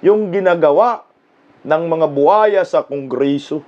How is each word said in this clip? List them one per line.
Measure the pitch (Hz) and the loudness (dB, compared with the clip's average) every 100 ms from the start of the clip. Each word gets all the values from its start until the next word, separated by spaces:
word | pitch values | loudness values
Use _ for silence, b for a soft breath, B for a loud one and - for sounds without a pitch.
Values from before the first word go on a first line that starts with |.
Yung | 170 214 208 | 2 2 0
ginagawa | 180 185 175 156 147 233 226 - _ _ _ _ _ | -2 0 2 2 2 2 -2 -10 _ _ _ _ _
ng | 127 156 170 | -4 -2 -2
mga | 160 156 | -2 -2
buhaya | 143 143 208 214 196 175 | 0 2 4 2 0 0
sa | 160 | -2
Kongreso | - 143 135 131 139 143 - 156 | -4 -10 -8 -4 -2 -2 -4 -10